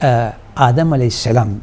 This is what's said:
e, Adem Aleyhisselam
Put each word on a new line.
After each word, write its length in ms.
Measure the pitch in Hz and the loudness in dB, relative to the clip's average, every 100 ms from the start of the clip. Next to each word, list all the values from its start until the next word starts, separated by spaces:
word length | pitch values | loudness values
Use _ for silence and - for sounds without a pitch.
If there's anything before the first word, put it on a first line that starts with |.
e, 300 | 139 117 113 - - - | 0 0 -2 -8 -14 0
Adem 360 | 127 127 165 | 2 2 0
Aleyhisselam 560 | 139 123 - - 117 104 101 | 0 -2 -2 -2 0 0 -4